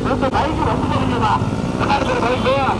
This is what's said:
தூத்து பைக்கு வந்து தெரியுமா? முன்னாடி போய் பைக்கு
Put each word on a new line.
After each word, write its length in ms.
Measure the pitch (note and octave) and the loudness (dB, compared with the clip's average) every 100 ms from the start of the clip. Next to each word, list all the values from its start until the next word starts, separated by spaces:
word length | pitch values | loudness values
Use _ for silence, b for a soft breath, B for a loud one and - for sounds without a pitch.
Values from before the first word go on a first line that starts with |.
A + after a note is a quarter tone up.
தூத்து 220 | B3+ C4 C4 B3+ | -2 0 0 0
பைக்கு 280 | D4+ D#4 D4 | 0 0 0
வந்து 160 | B3 - | 0 0
தெரியுமா? 420 | D4 C4 A#3 A3 - - - - - | 0 0 0 0 0 0 -2 -4 -2
முன்னாடி 260 | - C#4+ C5 | 0 0 0
போய் 160 | B4+ | 0
பைக்கு 320 | A#4+ B3+ B4+ C5+ C5 | 0 0 2 2 0